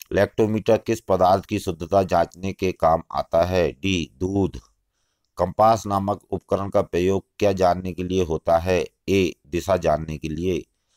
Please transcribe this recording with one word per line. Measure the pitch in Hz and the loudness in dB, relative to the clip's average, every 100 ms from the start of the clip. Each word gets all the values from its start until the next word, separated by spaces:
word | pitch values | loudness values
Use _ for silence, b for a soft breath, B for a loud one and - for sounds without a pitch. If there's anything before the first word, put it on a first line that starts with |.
| - | -4
लैक्टोमीटर | 90 101 - 110 107 - 110 | 0 0 2 0 0 2 0
किस | - 113 | 2 -6
पदार्थ | - 95 90 98 - | 0 2 4 4 0
की | 104 | -6
शुद्धता | 98 80 82 98 | -4 -8 0 0
जांचने | 92 87 82 85 95 | 2 0 0 -4 -10
के | 92 95 | -4 -4
काम | 87 82 82 - | 0 0 0 -2
आता | 71 - 85 | -8 -2 0
है? | 87 92 80 | 2 2 0
डी, | - 98 92 73 _ | -2 -2 -2 -4 _
दूध। | 92 101 92 - - _ _ _ _ _ _ - | -4 0 -2 -4 -18 _ _ _ _ _ _ -4
कंपास | 90 85 110 113 104 | -4 2 2 2 0
नामक | 101 98 101 _ | -2 -2 -6 _
उपकरण | 92 - 95 98 | -10 -4 -4 0
का | 101 | -2
प्रयोग | 90 87 90 98 - _ | 0 0 0 0 -4 _
क्या | 104 | 0
जानने | 92 90 87 92 | 4 2 2 -4
के | 85 | -8
लिए | 90 92 | -4 -2
होता | 85 80 - 82 | 0 -2 0 0
है? | 87 90 - _ - | 2 0 -2 _ -2
ए, | 98 87 - _ | 0 0 -4 _
दिशा | 85 82 92 | -8 -2 -2
जानने | 82 76 78 76 | 0 -2 -4 -8
के | 80 | -8
लिए। | 78 92 85 - _ _ | -6 -4 -4 -8 _ _